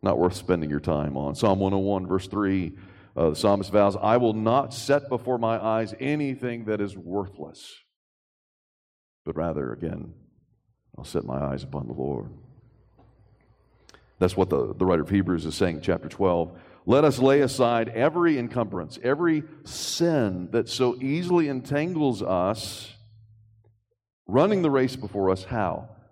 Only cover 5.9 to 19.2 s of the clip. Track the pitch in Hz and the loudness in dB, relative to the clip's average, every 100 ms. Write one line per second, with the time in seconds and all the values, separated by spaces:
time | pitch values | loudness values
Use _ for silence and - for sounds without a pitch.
5.9 | 107 135 151 143 131 123 120 110 107 101 | -6 -4 -2 -4 -4 -6 -6 -4 -4 -4
6.9 | 92 82 95 92 87 76 - - - _ | -6 -6 -4 -6 -10 -16 -16 -20 -20 _
7.9 | _ _ _ _ _ _ _ _ _ _ | _ _ _ _ _ _ _ _ _ _
8.9 | _ _ _ - 78 82 76 65 55 82 | _ _ _ -10 -4 -4 -4 -6 -6 -8
9.9 | 87 82 - _ _ _ _ _ _ _ | -8 -12 -18 _ _ _ _ _ _ _
10.9 | - - - - 67 69 67 65 71 62 | -18 -8 -6 -6 -6 -4 -6 -8 -10 -10
11.9 | 62 67 67 50 - - - _ _ _ | -8 -6 -6 -8 -16 -20 -20 _ _ _
12.9 | _ _ _ _ _ _ _ _ _ _ | _ _ _ _ _ _ _ _ _ _
13.9 | - _ _ 92 95 92 71 57 - 92 | -20 _ _ 0 2 2 2 0 0 2
14.9 | 85 73 98 90 87 80 78 92 80 - | 2 2 0 2 0 -2 0 0 0 -2
15.9 | 85 78 - 98 87 82 - - - - | -2 -2 0 2 2 0 -6 -20 -16 2
16.9 | 127 151 123 135 139 131 127 120 120 110 | 4 6 4 4 6 4 2 2 2 -2
17.9 | 113 139 165 170 147 120 127 110 92 85 | 0 0 2 2 2 -2 -4 -4 -4 -8
18.9 | - 123 143 | -6 -2 0